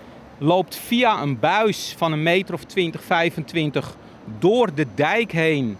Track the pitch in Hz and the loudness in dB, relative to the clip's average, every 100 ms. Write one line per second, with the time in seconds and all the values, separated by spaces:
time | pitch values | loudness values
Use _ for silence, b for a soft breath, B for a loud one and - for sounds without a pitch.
0 | B B - - 143 185 - - - 240 | B B -20 -4 2 2 0 -8 -2 2
1 | 240 208 143 120 151 202 220 - - - | 2 2 -2 0 2 2 2 -2 -8 -4
2 | 165 151 165 185 190 165 - 196 170 165 | -2 0 2 2 0 -8 -6 -2 -2 -4
3 | - 170 170 170 - 165 151 139 - - | -2 0 0 -2 -4 -2 -2 -2 -6 -10
4 | B B - 110 180 240 220 143 135 98 | B B -16 0 4 4 2 0 -2 0
5 | 151 220 233 165 160 143 117 | 0 0 0 0 2 2 -2